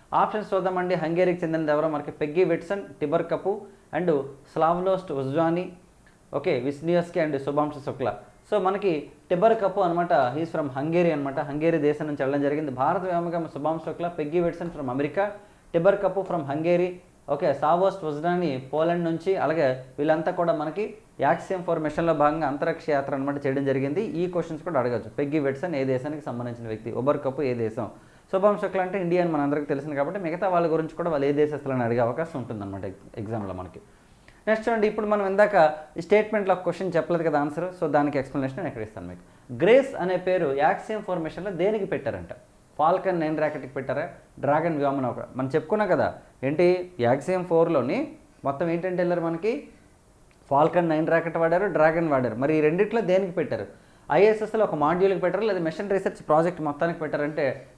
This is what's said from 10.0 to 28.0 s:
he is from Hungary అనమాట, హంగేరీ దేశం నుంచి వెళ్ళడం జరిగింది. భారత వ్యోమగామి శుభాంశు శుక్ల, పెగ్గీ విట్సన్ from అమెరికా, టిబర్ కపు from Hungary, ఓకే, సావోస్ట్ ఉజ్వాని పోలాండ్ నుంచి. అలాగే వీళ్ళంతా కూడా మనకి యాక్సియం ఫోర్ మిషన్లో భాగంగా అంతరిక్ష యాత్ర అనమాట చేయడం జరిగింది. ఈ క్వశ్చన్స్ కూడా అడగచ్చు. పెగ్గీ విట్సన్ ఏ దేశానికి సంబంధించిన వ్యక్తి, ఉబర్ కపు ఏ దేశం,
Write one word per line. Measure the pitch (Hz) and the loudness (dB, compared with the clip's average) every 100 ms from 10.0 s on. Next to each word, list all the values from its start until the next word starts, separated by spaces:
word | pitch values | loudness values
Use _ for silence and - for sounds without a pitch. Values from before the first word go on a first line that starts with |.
| 175 160 123 | 2 4 2
he | 143 | 0
is | 165 | -4
from | 165 147 131 | -2 -4 -4
Hungary | 139 170 170 | 0 2 2
అనమాట, | 151 139 135 | 2 -2 -4
హంగేరీ | 143 143 165 165 | -4 0 2 2
దేశం | 147 151 151 | 2 0 -4
నుంచి | 147 | -2
వెళ్ళడం | 135 143 | 0 2
జరిగింది. | 143 147 151 | 0 0 -4
భారత | 123 139 185 | -2 0 0
వ్యోమగామి | 185 170 170 170 160 | 0 -2 -2 -4 -4
శుభాంశు | 139 151 160 | -4 -4 -4
శుక్ల, | 160 151 170 | -6 -6 -6
పెగ్గీ | 175 147 170 | -4 -2 0
విట్సన్ | 170 165 170 | 0 -2 -8
from | 147 131 | -6 -4
అమెరికా, | 127 147 190 208 - - - - | -2 -2 0 -2 -2 -18 -20 -4
టిబర్ | 170 185 196 | 2 4 4
కపు | 190 196 185 | 2 -2 -2
from | 175 139 | -2 -2
Hungary, | 147 165 175 180 180 - _ - | -2 2 2 2 -4 -16 _ -4
ఓకే, | 147 170 | -2 0
సావోస్ట్ | 135 147 175 190 190 | 0 2 4 2 0
ఉజ్వాని | 156 147 170 180 170 131 131 | -6 -4 -2 0 0 -2 -4
పోలాండ్ | 151 165 175 | 0 2 2
నుంచి. | 170 165 185 185 | 0 -2 0 0
అలాగే | 135 160 135 127 - - | 2 2 2 0 -6 -4
వీళ్ళంతా | 151 160 185 | 2 2 2
కూడా | 180 170 | 0 0
మనకి | 160 151 175 220 - - - | 0 -2 -4 -6 -8 -20 -2
యాక్సియం | 135 170 - 185 | 0 0 -2 -6
ఫోర్ | 175 165 | -2 -2
మిషన్లో | 151 151 170 156 | -2 -2 0 4
భాగంగా | 147 160 147 | 4 2 -2
అంతరిక్ష | 143 165 160 - | -2 -2 -4 0
యాత్ర | 143 139 | 0 0
అనమాట | 143 135 143 139 | -4 -2 -2 -2
చేయడం | 139 | -2
జరిగింది. | 139 135 139 156 214 156 | 0 0 0 -2 -2 -2
ఈ | 180 | -2
క్వశ్చన్స్ | 180 - 156 | -2 -4 -6
కూడా | 180 147 | -2 0
అడగచ్చు. | 120 117 107 - | 0 -2 -4 -4
పెగ్గీ | 143 156 | -2 0
విట్సన్ | 139 135 175 139 | 0 -2 -4 -2
ఏ | |
దేశానికి | 135 127 147 151 143 | 0 0 -2 -8 -8
సంబంధించిన | 120 120 113 113 | -8 -8 -8 -8
వ్యక్తి, | 110 117 | -8 -6
ఉబర్ | 113 131 139 | -4 0 0
కపు | 131 135 | -2 -2
ఏ | 135 | -2
దేశం, | 123 110 123 101 - | 0 -2 -4 -8 -10